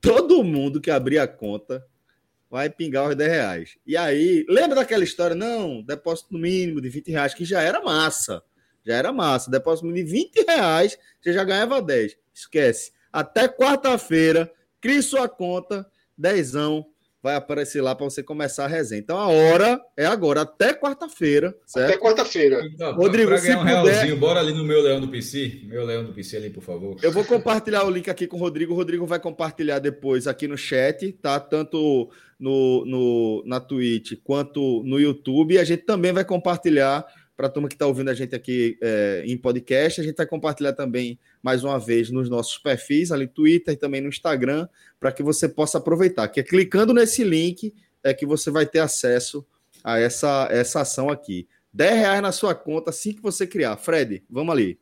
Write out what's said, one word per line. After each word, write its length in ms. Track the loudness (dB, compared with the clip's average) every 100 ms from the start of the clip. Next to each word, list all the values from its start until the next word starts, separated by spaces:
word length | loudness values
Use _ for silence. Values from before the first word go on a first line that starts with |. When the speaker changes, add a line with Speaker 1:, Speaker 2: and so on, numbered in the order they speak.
Speaker 1:
todo 420 | 6 4 6 6
mundo 380 | 6 0 0 -2
que 100 | 0
abrir 280 | 0 2 2
a 100 | 0
conta 580 | -4 -8 -10 _ -12 -12 _ _ _ _ _ _
vai 180 | -6 -6
pingar 400 | -6 -4 -2 0
os 60 |
dez 160 | 0 0
reais. 480 | 2 -2 -6 -10 -18 -4
E 100 | -2
aí, 480 | 0 2 4 2 4
lembra 280 | 2 4 2
daquela 280 | 0 0
história? 320 | 0 0 -2 -2
Não, 460 | -4 -4 -6 -8
depósito 520 | -10 -8 -6 -6 -8 -6
mínimo 440 | -2 0 -2 -4
de 80 | -6
vinte 220 | -10 -6
reais, 220 | -2 -2
que 120 | -4
já 180 | -4 0
era 180 | 0 0
massa. 640 | 0 0 0 -2 -6 -8 _ _ _ _
Já 120 | -4 -2
era 160 | -2
massa. 380 | -2 0 0 0
Depósito 360 | -2 0 -2 -2
mínimo 180 | -6
de 80 | -4
vinte 320 | -4 -2 0
reais, 540 | 2 2 2 2 2 -2 _ _
você 120 | -2
já 120 | -2
ganhava 360 | 0 0 0 -2
dez. 360 | 0 0 -2 -6 _
Esquece. 560 | -20 -4 2 2 2 -8 _ _
Até 340 | -8 -4 0 0
quarta-feira, 1040 | 2 2 2 2 -2 0 2 4 4 0 _ _ _
crie 200 | 0 0
sua 280 | 2 0 -2
conta, 580 | -4 -6 -6 -6 -10 -10 _ _ -4
dezão, 680 | 0 0 0 -2 -2 -2 -6 _ _ _
vai 120 | -4 -4
aparecer 460 | -4 -6 -4 -2
lá 120 | -2
pra 100 | -2
você 180 | -6 -8
começar 420 | -10 -6 -6 -4
a 40 | -4
resenha. 320 | -4 -4 -6
Então, 180 | -6 -4
a 100 | 2
hora 520 | 6 8 6 4 2 -4 -2
é 100 | 0
agora, 340 | 2 0 0
até 320 | -2 _ 0
quarta-feira, 840 | 2 -4 -4 -10 -4 2 2 2 -6 _
certo? 240 | 0 2
Speaker 2:
Até 80 | 2
quarta-feira. 680 | 2 2 0 4 4 4
Speaker 3:
Então, 300 | -2 -8 -6
Speaker 1:
Rodrigo, 340 | 2 2 4 4
Speaker 3:
pra 100 | 4
Speaker 1:
se 100 | 4
Speaker 3:
ganhar 100 | 2
um 20 |
Speaker 1:
puder 320 | 4 6 6
Speaker 3:
realzinho, 240 | 4 2 2
bora 240 | 2 2
ali 140 | 0
no 100 | -2
meu 160 | 2 4
Leão 200 | 4 2
do 80 | -2
P 120 | -8
C. 400 | -8 -6 -6 -8
Meu 200 | -12 -8
Leão 200 | -6 -6
do 80 | -8
P 100 | -12
C 160 | -10 -10
ali, 120 | -10
por 120 | -14
favor. 340 | -12 -10 -10 -2
Speaker 1:
Eu 100 | 0
vou 120 | 0
compartilhar 600 | 0 0 2 -2 0 0
o 60 | 0
link 180 | -2 -4
aqui 180 | -6 -6
com 100 | -4
o 40 |
Rodrigo. 320 | -6 -4 -4
O 40 | -2
Rodrigo 300 | -2 -4 -4
vai 140 | -6
compartilhar 580 | -6 -6 -8 -4 -2 -2
depois 480 | -2 -4 -2 -2 -2
aqui 220 | -6 -6
no 80 | -8
chat, 560 | -2 0 0 -2 -8
tá? 260 | -6 -2 -2
Tanto 720 | -2 -4 -2 -2 2 2 0 -10 _ _
no, 460 | -2 2 2 2 0
no, 560 | 0 2 2 0 -2
na 160 | -4 -8
Twitch 540 | -6 -4 -2 -2 -6 -14
quanto 580 | -4 -4 -2 -4 -2 -2
no 140 | -2 2
YouTube. 560 | 2 0 -2 2 4
E 40 | 4
a 60 |
gente 180 | 4 -2
também 300 | -2 0 0
vai 120 | 0
compartilhar 800 | -2 -2 -2 0 2 4 4 0 -6 _ _ -6
pra 80 | -4
turma 220 | -4 -8
que 60 | -2
tá 100 | -2
ouvindo 240 | 0 -2
a 40 |
gente 200 | -4 -6
aqui, 420 | -8 -4 0 0 -2
é, 400 | -2 0 0 -2
em 100 | -6
podcast, 640 | -4 -2 -2 0 2 2 -2
a 60 |
gente 100 | -8
vai 120 | -4 -6
compartilhar 480 | -4 -4 -2 -4
também, 440 | -4 -4 -4 -6 -10 _ _
mais 220 | -2 -2
uma 140 | 0 -4
vez, 320 | 0 0 2
nos 180 | -2 -2
nossos 300 | -4 -4 -6
perfis, 520 | -2 -2 0 0 0
ali 140 | -2
no 80 | -4
Twitter 400 | 2 4 4 2
e 40 | -4
também 240 | -4 -4
no 80 | -6
Instagram, 580 | -6 -2 0 0 -2 -4 _ _ _
pra 120 | -4
que 120 | -2
você 260 | -2 0 0
possa 300 | 0 0 0
aproveitar, 500 | 0 2 2 2 -2
que 120 | -2
é 20 |
clicando 500 | 0 2 2 2 4
nesse 320 | 4 4 2
link, 500 | 2 2 0 -4 -10 -12 _ _
é 80 | -2
que 140 | -2 -2
você 240 | -2 0
vai 160 | 0 2
ter 140 | 2
acesso 640 | 0 0 2 0 0 -12 -14 _ _ _
a 160 | -2 0
essa, 500 | 0 0 0 0 0
essa 320 | 0 0 -2
ação 260 | -4 -2 -4
aqui. 400 | -4 -8 -10 -10 _ _
Dez 240 | 0 2 4
reais 240 | 2 2
na 100 | -2
sua 240 | -2 -2
conta, 360 | -2 -4 -6 -6
assim 240 | -8 -8
que 80 | -6
você 240 | -8 -4 -6
criar. 280 | -2 -2 -2
Fred, 440 | -2 0 0 -4 _
vamos 240 | -6 -2
ali. 260 | 0 0 -2